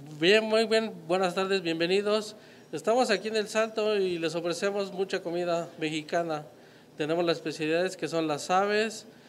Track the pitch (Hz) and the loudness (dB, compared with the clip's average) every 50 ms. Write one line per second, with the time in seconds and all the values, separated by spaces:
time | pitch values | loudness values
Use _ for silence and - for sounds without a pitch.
0 | 143 147 156 147 160 175 208 220 214 220 214 220 226 208 220 220 226 214 196 175 | -16 -16 -4 0 4 6 6 6 4 4 2 2 4 4 2 2 2 0 -4 -10
1 | 165 156 175 185 190 180 175 190 190 190 196 196 170 165 160 165 165 170 185 202 | -2 0 2 2 2 2 0 0 0 0 0 0 0 -2 0 0 2 2 2 2
2 | 208 208 208 214 208 214 - - - - - - - - - 151 - 208 220 254 | 2 2 2 0 0 -4 -10 -16 -20 -20 -20 -20 -16 -12 -10 -4 0 2 4 4
3 | 226 208 214 185 - 220 214 214 208 208 - 220 220 226 220 226 214 214 214 202 | 4 4 2 0 0 -2 -2 -2 -2 0 0 0 0 0 0 -2 0 0 2 2
4 | 190 185 175 170 165 160 156 170 160 175 165 - - 202 202 208 196 190 185 190 | 2 0 0 0 -2 -2 -2 -2 -2 -2 -2 0 -2 -2 -2 -2 -4 -4 -4 -4
5 | 196 190 - 180 - 170 170 175 175 175 170 170 170 - - - 160 156 156 156 | -4 -2 -2 -4 -4 -4 -4 -2 0 0 0 -2 -2 -4 -6 -6 -4 -4 -2 -4
6 | 151 - - 170 170 165 156 151 151 - - - - - - - - - - - | -4 -2 -2 -2 0 0 -4 -6 -6 -10 -16 -20 -20 -20 -20 -20 -20 -18 -6 -4
7 | 151 147 165 170 175 170 165 165 - 165 143 - 156 156 160 170 180 185 180 - | -2 0 0 2 2 2 0 0 -2 -6 -4 -2 -2 0 0 0 0 -2 -2 -4
8 | - 147 156 165 160 156 151 139 - - 185 185 202 202 208 208 220 226 214 - | -6 -4 -2 -2 0 0 -2 -2 0 2 2 2 2 2 2 0 0 -2 -4 -10
9 | - - - - - | -14 -18 -20 -20 -20